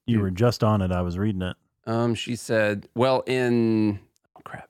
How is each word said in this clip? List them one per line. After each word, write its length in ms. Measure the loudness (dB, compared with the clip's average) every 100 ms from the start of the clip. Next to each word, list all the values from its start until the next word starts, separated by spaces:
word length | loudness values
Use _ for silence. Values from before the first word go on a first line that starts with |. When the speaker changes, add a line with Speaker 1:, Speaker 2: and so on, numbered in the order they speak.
| 0
Speaker 1:
you 120 | 2
Speaker 2:
were 100 | 2
just 320 | 2 0 2
on 180 | 2 2
it. 100 | 2
I 100 | 0
was 160 | -2 -2
reading 240 | -2 -2
it. 120 | -6 -8 _ _ -6
Speaker 1:
Um, 300 | -2 0 -2
she 200 | -4 -8
said, 520 | -2 0 2 0 -6 0
well, 260 | 2 2 0
in, 720 | 0 2 2 2 2 0 -2 -8 _ _ -20
oh 60 |
crap, 260 | -20 -18 -18